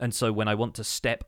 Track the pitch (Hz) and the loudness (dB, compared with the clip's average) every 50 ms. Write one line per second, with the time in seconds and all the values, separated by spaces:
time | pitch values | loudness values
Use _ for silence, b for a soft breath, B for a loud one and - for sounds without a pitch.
0 | 127 120 110 - 123 113 110 104 110 107 107 104 117 117 - - 107 - - - | -4 -2 0 2 2 2 2 2 2 2 2 2 0 -2 -2 -6 -6 -4 -4 -2
1 | - 120 117 - - | 0 -2 -2 -2 -4